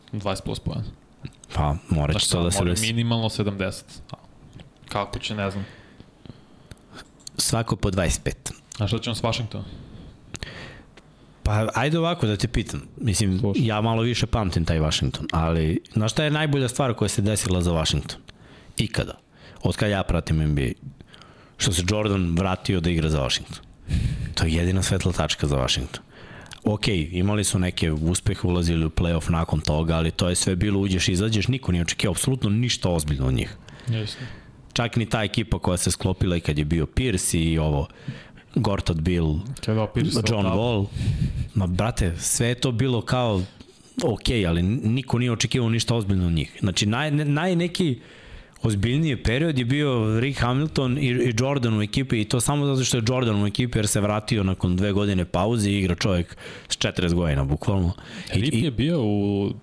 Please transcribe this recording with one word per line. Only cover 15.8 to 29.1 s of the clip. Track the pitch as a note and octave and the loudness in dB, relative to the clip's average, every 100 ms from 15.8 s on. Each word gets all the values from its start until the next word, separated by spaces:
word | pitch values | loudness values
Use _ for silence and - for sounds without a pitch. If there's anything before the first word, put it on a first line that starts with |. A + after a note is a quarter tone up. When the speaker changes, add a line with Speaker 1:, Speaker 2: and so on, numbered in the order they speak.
| - | -2
Speaker 2:
znaš | A2 A2 | -2 0
šta | - | 0
je | D3+ | 0
najbolja | D3+ D#3 C#3+ B2 | 0 2 2 0
stvar | - C3+ | 0 0
koja | A2+ G#2 | 0 0
se | - | 0
desila | G2+ G#2 - F2+ | 0 2 2 2
za | F2 | 2
Washington? | E2 D#2+ D2+ - - - - - - - - | 2 2 0 -2 -10 -18 -20 -20 -20 -12 -4
Ikada. | A2 - - - _ - - - | -4 -2 -4 -6 _ -20 -20 -4
Od | G2 - | -2 0
kad | G#2+ | 0
ja | G2+ | 0
pratim | - E2+ - D#2+ | 2 0 2 2
N | D2+ D2 | 2 2
B | |
A. | B1+ - - - - - - - - - | 0 -4 -12 -18 -20 -20 -20 -20 -20 -4
Što | - | -2
se | F2 F2 | 0 2
Jordan | G#2+ G#2+ G2 F2 E2 | 2 2 2 2 2
vratio | F#2+ F#2 - F#2+ | 2 0 0 0
da | E2 | 2
igra | E2 D#2 | 2 2
za | D2+ | 2
Washington. | C2 - - - - - - - - - - - | 0 -2 -6 -16 -18 -18 -4 -2 -2 -2 -4 0
To | E2+ | 2
je | |
jedina | D#2+ F2 F#2+ | 2 2 2
svetla | F2+ F#2+ F#2 | 2 0 0
tačka | F2 D#2 - D2 | 0 -2 0 0
za | C#2 | 0
Washington. | B1+ - C2+ - - - - - - - | 0 -2 -4 -10 -16 -20 -20 -20 -18 -6
Ok, | - G#2 - | -2 -2 0
imali | F#2+ D#2 F2+ G2 G#2 | 0 0 0 0 2
su | G2 G2 | 0 2
neke | F2+ - E2 | 0 0 0
uspehe, | D2+ D#2+ F2+ - F#2+ | 2 0 0 0 0
ulazili | F2+ F2 E2+ E2+ D#2+ | 0 2 2 2 0
u | |
play-off | - F2 | 0 0